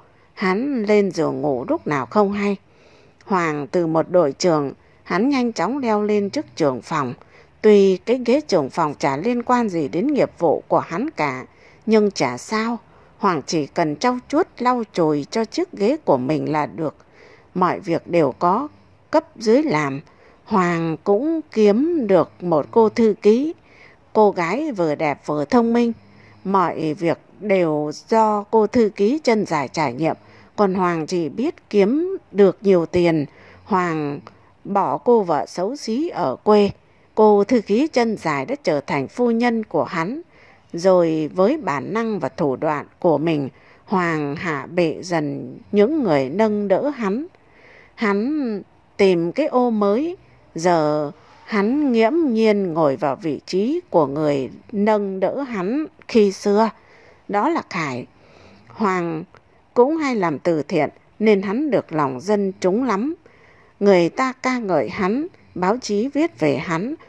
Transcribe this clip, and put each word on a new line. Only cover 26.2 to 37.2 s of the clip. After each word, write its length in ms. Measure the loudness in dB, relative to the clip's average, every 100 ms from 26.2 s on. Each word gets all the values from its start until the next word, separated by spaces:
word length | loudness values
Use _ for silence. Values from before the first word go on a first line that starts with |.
| -20 -14
Mọi 500 | -2 0 0 -2 -6
việc 240 | -2 -2 -4 _ -12
đều 520 | 0 2 2 0 -4 -8 -2
do 360 | 2 2 0 0
cô 160 | 2 2
thư 240 | 2 2 2
ký 220 | 0 2
chân 280 | 0 0 0
dài 220 | -2 -2
trải 240 | -2 -2
nghiệm, 240 | 0 -4 -4 -12 -20 -14 -2
còn 180 | 0
Hoàng 320 | 2 0 -2 -4
chỉ 220 | -4 -4
biết 420 | -4 -6 -6 _
kiếm 460 | 2 2 2 -2 -6 _
được 260 | 4 4 4
nhiều 260 | 2 2 2
tiền. 400 | 0 2 0 -4 -10 -20 -20
Hoàng 560 | -4 -2 -2 -4 -6 -8 -14 -20 _ _
bỏ 340 | -4 -2 0 -2
cô 240 | 2 2
vợ 240 | 2 -2 -2
xấu 300 | -4 -6 -6
xí 320 | -6 -4 -4
ở 280 | -4 -4 -2
quê. 340 | 4 4 4 -2 _ _ _
Cô 300 | 4